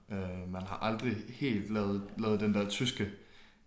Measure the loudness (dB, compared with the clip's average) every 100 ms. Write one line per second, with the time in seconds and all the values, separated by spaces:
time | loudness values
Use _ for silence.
0 | -8 -4 -4 -4 -6 -6 -6 -2 0 0
1 | 0 -2 -4 -4 0 0 0 2 2 2
2 | -2 -2 2 4 4 4 2 2 0 0
3 | -2 -4 -16 -20 -20 -20